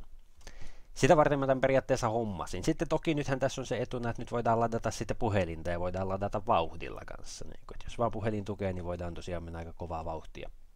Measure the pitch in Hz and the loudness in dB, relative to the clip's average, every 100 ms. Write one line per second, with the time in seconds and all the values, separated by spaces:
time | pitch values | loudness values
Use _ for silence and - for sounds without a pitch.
0 | - - - - - - - - - - | -8 -14 -18 -16 -12 -6 -6 -6 -10 4
1 | 135 160 147 143 135 131 135 135 - 127 | 8 10 8 4 4 4 4 4 4 2
2 | 120 113 110 87 76 90 156 160 165 156 | 2 2 0 -4 -4 -2 0 0 0 0
3 | - 147 135 135 135 - 123 117 123 127 | 2 0 0 0 0 -2 -2 -2 -2 -2
4 | 117 - 117 120 117 117 117 113 113 - | -2 -4 -2 0 4 4 4 2 -2 -2
5 | - 104 117 101 85 82 82 85 90 92 | -2 0 2 2 2 -2 -2 -2 -2 -2
6 | 95 95 101 107 110 101 - - 64 - | -2 0 -2 0 2 4 2 -2 -8 -8
7 | - - - - - - - - - - | -10 -10 -10 -8 -8 -10 -10 -10 -6 0
8 | 117 107 110 107 98 98 95 90 87 87 | 0 0 -2 -2 -2 -2 -2 -2 -4 -4
9 | 87 82 78 85 85 82 82 - 175 165 | -4 -6 -6 -6 -6 -8 -8 -8 -6 -6
10 | 160 80 - - - - - | -6 -6 -8 -12 -12 -12 -18